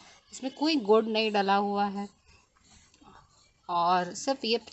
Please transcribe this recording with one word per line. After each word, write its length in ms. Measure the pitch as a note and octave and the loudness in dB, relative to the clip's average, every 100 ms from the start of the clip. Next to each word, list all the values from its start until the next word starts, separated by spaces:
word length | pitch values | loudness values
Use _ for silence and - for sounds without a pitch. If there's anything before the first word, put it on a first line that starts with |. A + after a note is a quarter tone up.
| - - _ | -12 -20 _
इसमें 200 | - C4 | -10 -10
कोई 220 | - D4+ | -2 0
गुड़ 300 | D4+ G3 A3 | 0 4 4
नहीं 260 | A3 A3 A3 | 4 0 0
डला 240 | G#3 G3 | 0 2
हुआ 300 | G3+ G3+ G3+ | 2 0 -2
है 240 | G3+ G3+ G3+ _ _ _ _ _ _ - _ _ - - _ _ _ _ - | -4 -4 -10 _ _ _ _ _ _ -20 _ _ -20 -20 _ _ _ _ -4
और 440 | F3 E3+ F3+ F3+ | 0 2 2 0
सिर्फ 320 | G#3+ - C4+ | -6 -4 -4
ये 140 | A3 A3+ - | -2 -2 -2